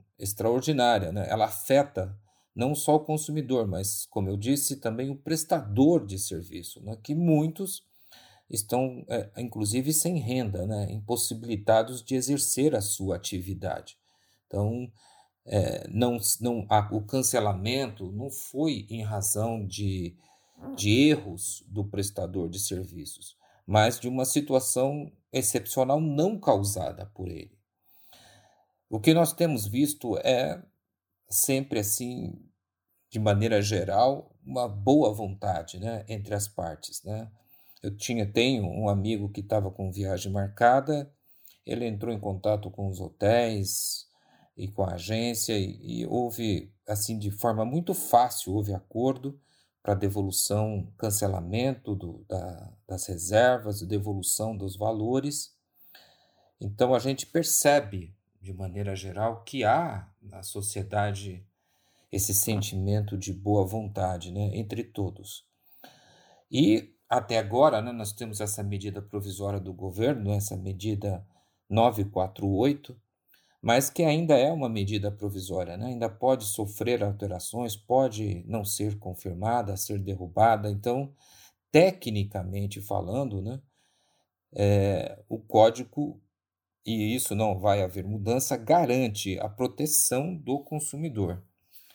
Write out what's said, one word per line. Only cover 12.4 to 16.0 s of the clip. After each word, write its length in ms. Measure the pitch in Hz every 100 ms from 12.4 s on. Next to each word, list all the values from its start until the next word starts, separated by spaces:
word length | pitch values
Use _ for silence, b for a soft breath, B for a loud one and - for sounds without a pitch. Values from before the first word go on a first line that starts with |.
| - - 147
a 60 | 123
sua 340 | 101 - 95
atividade. 840 | 87 - - 90 87 90 - - - _ _ _ _ _
Então, 440 | 98 104 120 123 - b b b _ -
é, 400 | 104 - - -
não, 300 | 104